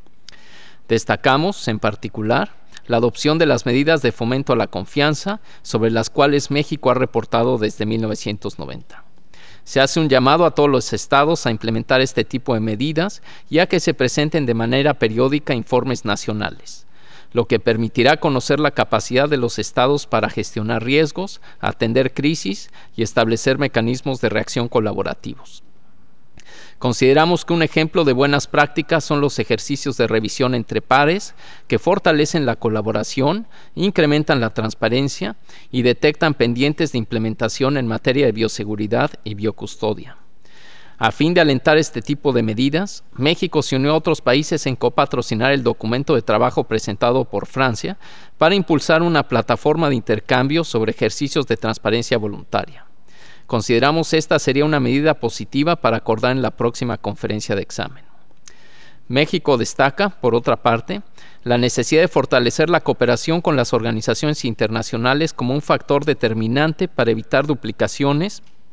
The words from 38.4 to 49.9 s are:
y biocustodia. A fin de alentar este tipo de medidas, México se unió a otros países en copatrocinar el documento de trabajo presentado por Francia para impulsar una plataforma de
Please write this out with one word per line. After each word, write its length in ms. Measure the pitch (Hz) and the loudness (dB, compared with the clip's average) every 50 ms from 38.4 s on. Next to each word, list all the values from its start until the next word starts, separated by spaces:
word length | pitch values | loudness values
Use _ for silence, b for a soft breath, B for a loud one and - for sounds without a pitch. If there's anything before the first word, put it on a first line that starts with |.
| 113 107 - - 107 104 107 101 107 104 110 120 139 151 - - - | 0 0 -2 -2 -6 -4 -4 -4 -2 0 0 0 0 0 -4 -6 -10
y 120 | 110 104 | -10 -8
biocustodia. 840 | 101 101 107 101 - - 101 - - - 107 107 85 - - - - - - - - B B B B B B B B B B B B | -4 -4 -4 -4 -4 -8 -12 -8 -4 -2 -2 -2 -4 -8 -14 -16 -16 -16 -16 -18 -16 B B B B B B B B B B B B
A 120 | 120 113 | 0 0
fin 220 | - - 143 160 175 | 2 2 2 4 4
de 80 | 175 | 4
alentar 380 | 165 151 139 127 - 160 151 156 | 4 4 4 2 4 4 4 4
este 240 | 156 - - 120 - | 4 2 -2 -6 -4
tipo 300 | - 147 143 - 147 127 | -4 -4 -2 0 0 2
de 100 | 120 113 | 2 2
medidas, 640 | 110 104 107 131 143 139 160 196 202 - - - - - | 0 0 0 0 0 0 0 -2 -4 -8 -12 -16 -12 -6
México 480 | - 127 151 175 - - 175 - 156 139 | -2 0 2 2 2 0 -2 0 0 0
se 140 | - 135 | 0 0
unió 160 | 131 131 147 156 | 0 2 2 2
a 40 | |
otros 240 | 160 151 175 156 - | 2 2 0 0 0
países 460 | - 127 123 143 151 - 180 147 - | 2 2 4 4 2 2 -2 -2 -2
en 100 | 143 127 | -2 -2
copatrocinar 760 | - - 123 - - 139 - - 127 113 - 120 107 117 135 143 | 0 0 0 2 2 2 2 2 -2 -2 0 0 2 2 4 2
el 100 | 139 123 | 2 2
documento 540 | 123 113 - - 110 117 127 143 - 160 | 0 0 0 -2 -2 0 0 2 2 2
de 60 | 120 - | 2 2
trabajo 420 | - 107 110 120 123 - 160 135 | 2 2 4 2 2 2 0 -2
presentado 600 | - 113 110 - - 101 - 127 123 120 131 127 | 0 0 -2 -2 -2 -2 0 2 2 4 2 0
por 220 | - - 101 - | 0 -4 -6 -6
Francia 520 | - - 131 135 127 123 - - 165 196 - B B B B B B B | -4 -2 0 0 0 0 -2 -6 -8 -8 -10 B B B B B B B
para 200 | - 156 165 190 | 2 4 4 4
impulsar 440 | 202 185 - 165 139 - - 165 160 | 4 2 4 2 2 4 4 4 4
una 260 | 170 175 165 156 151 | 4 4 2 2 2
plataforma 640 | - 127 117 110 - 135 - - 147 151 160 165 | 2 2 0 2 2 0 0 2 2 2 4 2
de 60 | 143 | 2